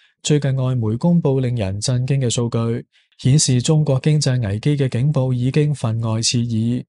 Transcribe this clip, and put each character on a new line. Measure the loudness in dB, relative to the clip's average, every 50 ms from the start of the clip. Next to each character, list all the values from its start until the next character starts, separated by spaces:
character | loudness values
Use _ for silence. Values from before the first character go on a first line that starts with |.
| _ _ _ _ -2
最 | 0 0 2
近 | 2 0 -2
外 | 0 0 0 0
媒 | 0 0 -2 -2 0
公 | 2 2 2 2
布 | 2 2 2 0
令 | 0 -2 -2
人 | -2 -2 -2 -4 -4
震 | -4 -2 -2 0 0 0
驚 | 0 0
嘅 | 0 0
數 | 0 -2 -2 -2
據， | -2 -2 -2 -2 -2 -4 -6 _ _ _ _ _ _ -2
顯 | 2 2 4 4
示 | 4 2 2 2
中 | 2 2 2 2 2
國 | 2 0 0
經 | 0 2 2 2
濟 | 2 0 0 -2 -2
危 | -2 -4 -2
機 | 0 0 0
嘅 | 0 0 -2
警 | -2 0 0 0 0
報 | 0 0 0
已 | 0 0 0 0
經 | 2 2 0 0 0
分 | -2 -2 -2 -2 -2 -2
外 | -2 -2 -2 -2
刺 | 0 0 0
耳。 | -2 0 0 0 0 0 -2 -4 -6